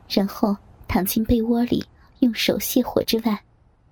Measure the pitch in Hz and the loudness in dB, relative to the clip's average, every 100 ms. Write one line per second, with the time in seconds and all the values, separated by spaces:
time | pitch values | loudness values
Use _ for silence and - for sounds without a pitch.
0 | - - 196 - 220 202 - - - 190 | -4 -2 -2 0 -2 -2 -8 -18 -4 -2
1 | 185 - 220 240 226 233 240 - - _ | 0 -2 2 2 2 0 0 -2 -4 _
2 | _ - 247 220 - 202 - - 247 - | _ -2 0 0 0 0 0 0 0 0
3 | - 226 226 208 - _ _ _ _ | 0 0 0 -4 -6 _ _ _ _